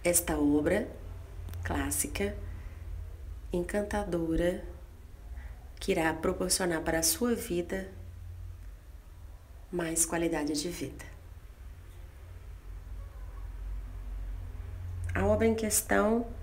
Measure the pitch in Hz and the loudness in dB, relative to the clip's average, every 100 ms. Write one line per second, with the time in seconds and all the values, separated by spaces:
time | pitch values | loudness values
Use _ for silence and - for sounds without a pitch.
0 | 175 175 - 156 147 147 151 196 247 - | 6 4 4 4 6 6 6 4 2 -8
1 | - - - - - - - 139 139 - | -10 -10 -10 -8 -6 -4 0 0 2 0
2 | - - 202 - - - - - - - | 0 0 0 0 -6 -8 -10 -10 -8 -8
3 | - - - - - 180 170 208 208 208 | -8 -10 -10 -10 -2 0 2 0 2 0
4 | 202 170 165 160 175 196 - - - - | 2 2 4 6 4 2 -6 -10 -14 -14
5 | - - - - - - - - - 180 | -14 -14 -10 -10 -8 -10 -12 -4 2 4
6 | 160 156 180 185 185 - 180 160 160 160 | 4 4 0 2 2 2 4 2 2 4
7 | 160 - 240 226 - 175 175 196 190 - | 4 4 2 2 2 0 0 -4 -4 -10
8 | - - - - - - - - - - | -12 -10 -10 -10 -10 -10 -12 -14 -14 -16
9 | - - - - - - - 175 165 165 | -14 -14 -14 -14 -16 -16 -4 0 2 4
10 | - 175 170 156 147 147 175 - 135 - | 4 4 4 4 2 0 -2 -4 -6 -8
11 | - - - - - - - - - - | -12 -12 -14 -14 -14 -14 -14 -14 -14 -14
12 | - - - - - - - - - - | -14 -14 -14 -12 -12 -12 -10 -10 -8 -8
13 | - - - - - - - - - - | -8 -10 -10 -8 -8 -6 -6 -6 -6 -8
14 | - - - - - - - - - - | -6 -4 -4 -4 -6 -6 -6 -6 -6 -2
15 | - 196 196 208 226 220 214 - - 196 | 0 4 6 8 6 6 4 2 6 6
16 | 208 233 240 - | 8 4 2 -6